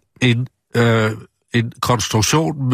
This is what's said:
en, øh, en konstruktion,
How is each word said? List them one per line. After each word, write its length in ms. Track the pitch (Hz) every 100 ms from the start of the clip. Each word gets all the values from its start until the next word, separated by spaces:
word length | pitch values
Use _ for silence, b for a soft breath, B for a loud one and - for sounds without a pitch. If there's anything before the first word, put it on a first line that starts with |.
| _ -
en, 260 | 127 117 127 _ _ 120
øh, 360 | 117 113 110 110 - _ _
en 200 | 117 117 -
konstruktion, 920 | - 120 - 110 107 151 160 151 127